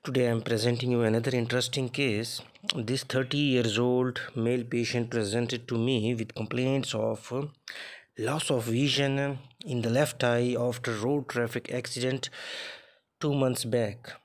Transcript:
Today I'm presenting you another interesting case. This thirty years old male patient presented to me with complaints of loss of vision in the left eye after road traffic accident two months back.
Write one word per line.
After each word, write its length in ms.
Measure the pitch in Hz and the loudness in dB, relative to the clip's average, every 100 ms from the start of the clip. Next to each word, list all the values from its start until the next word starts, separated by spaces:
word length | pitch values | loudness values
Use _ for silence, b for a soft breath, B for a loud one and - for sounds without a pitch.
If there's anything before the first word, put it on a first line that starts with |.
| - | 0
Today 220 | 127 120 | 2 4
I'm 100 | 117 | 2
presenting 500 | 110 113 117 120 123 | 2 2 4 2 2
you 120 | 120 | 4
another 300 | 113 113 117 127 | 4 4 2 0
interesting 540 | 117 123 120 - 127 | 2 0 0 -2 -2
case. 500 | 123 139 104 117 - - - - | 0 0 0 -2 -8 -12 -20 -6
This 280 | - 110 131 | -4 -2 -4
thirty 340 | - 127 123 143 | -2 -2 -2 0
years 420 | 147 127 113 104 | 2 2 2 2
old 440 | 123 123 127 120 - | 2 2 0 -2 -8
male 300 | - 113 123 | -2 0 0
patient 460 | 120 120 117 123 113 | -2 -2 0 0 0
presented 580 | 120 104 113 117 123 120 | 0 0 0 0 -4 -2
to 80 | 117 | 0
me 380 | 117 131 110 | 2 2 0
with 200 | 120 113 | -2 -4
complaints 600 | - 107 123 127 135 127 | -6 -6 -2 0 0 -2
of 360 | 113 110 113 - 120 147 - - B B B B - | -2 -2 -4 -6 -6 -6 -10 -16 B B B B -6
loss 340 | 110 151 - | -4 -2 0
of 140 | 131 | 0
vision 760 | 113 117 143 131 139 139 139 139 - _ 208 | 2 2 2 4 2 2 0 -4 -10 _ -4
in 160 | 127 | -2
the 80 | 113 | 2
left 340 | 120 147 - | 4 2 2
eye 320 | 123 120 123 120 | 2 4 2 2
after 360 | 120 120 123 | 0 -2 -4
road 340 | 110 113 143 131 | -2 0 0 -2
traffic 420 | 123 117 123 - | -2 -2 -2 -4
accident 600 | 123 123 127 123 131 - B B B B B B B B _ | -6 -6 -2 -2 -2 -4 B B B B B B B B _
two 140 | 151 | 0
months 320 | 139 131 120 117 | 2 2 2 0
back. 480 | 120 110 104 - - | 0 0 -4 -14 -18